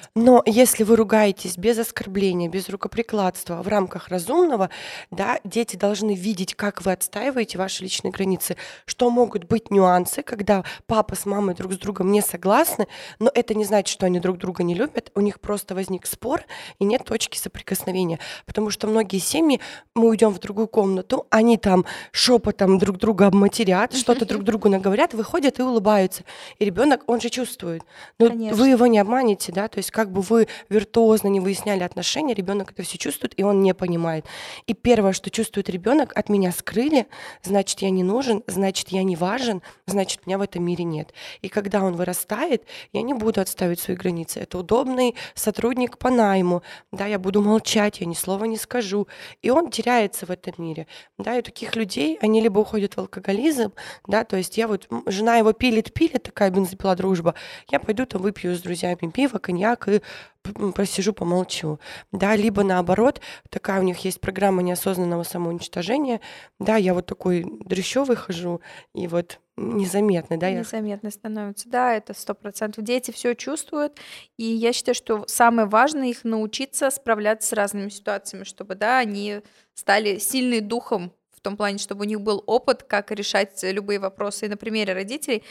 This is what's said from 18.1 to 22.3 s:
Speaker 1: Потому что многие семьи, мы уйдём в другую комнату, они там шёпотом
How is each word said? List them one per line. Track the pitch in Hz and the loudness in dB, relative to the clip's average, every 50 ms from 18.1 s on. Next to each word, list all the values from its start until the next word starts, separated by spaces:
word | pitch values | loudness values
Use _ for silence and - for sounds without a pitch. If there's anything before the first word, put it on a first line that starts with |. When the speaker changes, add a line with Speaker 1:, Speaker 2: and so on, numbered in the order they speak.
| 165 - - - - - - | -2 -4 -8 -12 -16 -16 -16
Speaker 1:
Потому | - - 214 214 208 | -10 -6 -4 -4 -4
что | 190 - - | -4 -4 -2
многие | 208 214 226 220 - 196 190 | 0 2 2 0 0 -2 -4
семьи, | 165 - - 294 330 311 269 - - - - - - _ - | -2 -2 0 2 2 4 2 2 -2 -6 -18 -18 -16 _ 0
мы | 233 226 226 | 4 4 4
уйдём | 226 196 226 214 196 | 6 6 4 2 2
в | 180 | 0
другую | - - 202 208 226 214 | -6 -8 -4 -4 -2 -2
комнату, | - 226 196 196 190 185 185 - 254 - - - | 2 2 2 2 2 0 -2 -2 -2 -2 -2 2
они | - 220 226 233 233 202 | 4 4 6 6 6 6
там | - 202 185 180 175 - - - - - | 4 4 4 4 4 2 -2 -14 -14 -8
шёпотом | - - - 240 | -2 0 2 4